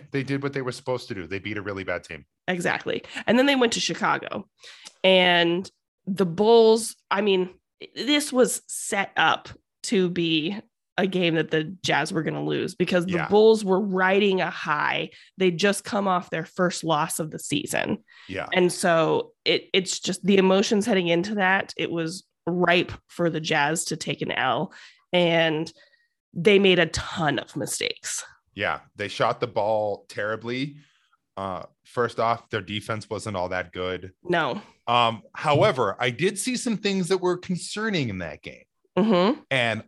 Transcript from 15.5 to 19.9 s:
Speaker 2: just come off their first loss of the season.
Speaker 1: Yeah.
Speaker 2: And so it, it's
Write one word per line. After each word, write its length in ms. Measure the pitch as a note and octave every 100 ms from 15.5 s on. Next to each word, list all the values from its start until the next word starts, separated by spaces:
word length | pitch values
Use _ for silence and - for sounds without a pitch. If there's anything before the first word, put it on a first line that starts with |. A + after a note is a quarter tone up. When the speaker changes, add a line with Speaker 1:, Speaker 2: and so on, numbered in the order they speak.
| E3
Speaker 2:
just 240 | G3+ G3
come 240 | - G#3 G3
off 220 | F3+ F#3
their 160 | D#3+
first 400 | D#3+ - F3+ -
loss 340 | E3 D3+ D#3+ -
of 120 | D#3
the 80 | D#3+
season. 640 | - - - - - - _ - -
Speaker 1:
Yeah. 200 | - -
Speaker 2:
And 180 | F#3 F3+
so 640 | E3 F#3 E3 D#3 D3+ - _ -
it, 240 | E3+ -
it's 260 | G3 F3+